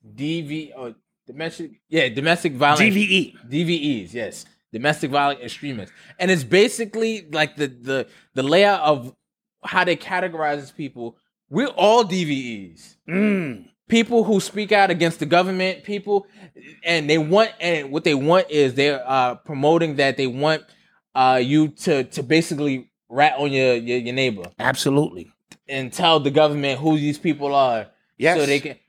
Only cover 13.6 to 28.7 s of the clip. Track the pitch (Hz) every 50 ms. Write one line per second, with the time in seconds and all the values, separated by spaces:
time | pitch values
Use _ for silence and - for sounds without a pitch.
13.6 | 87 _ _ _ _ _ 226 226 226 220 240 226 214 190 220 196 - - - 202
14.6 | 214 196 214 202 196 185 170 165 170 165 165 - 156 135 170 175 185 190 190 185
15.6 | 185 185 185 - - - 208 202 202 202 202 196 196 _ _ - 190 160 _ -
16.6 | - 143 160 _ - 170 170 165 151 143 156 165 156 151 180 208 220 220 - _
17.6 | 170 175 170 156 143 135 135 160 - 170 147 135 135 151 175 190 175 - 151 147
18.6 | 143 131 117 135 139 147 143 131 123 127 135 135 127 123 117 - _ - 151 135
19.6 | 139 151 165 170 165 160 143 135 139 135 131 143 135 127 120 135 143 156 160 147
20.6 | - _ _ _ _ _ _ _ _ _ _ 131 131 127 131 127 123 127 147 156
21.6 | 156 151 - - - 185 156 135 127 - - - 131 120 156 160 160 - 165 139
22.6 | 147 143 135 127 120 _ _ _ _ _ 117 135 147 151 135 135 147 143 139 131
23.6 | 131 127 123 117 117 120 120 127 117 120 123 135 135 127 110 98 85 87 _ -
24.6 | 113 127 131 - - 139 139 143 151 - - 90 85 _ _ _ _ _ - _
25.6 | _ - 139 135 131 120 - - 180 165 160 151 139 139 139 156 156 151 147 147
26.6 | 139 139 131 123 151 160 156 151 143 151 143 147 - 175 147 143 143 139 139 139
27.6 | 135 127 117 110 104 - _ _ _ _ _ _ 127 160 180 165 143 139 139 143
28.6 | 135 151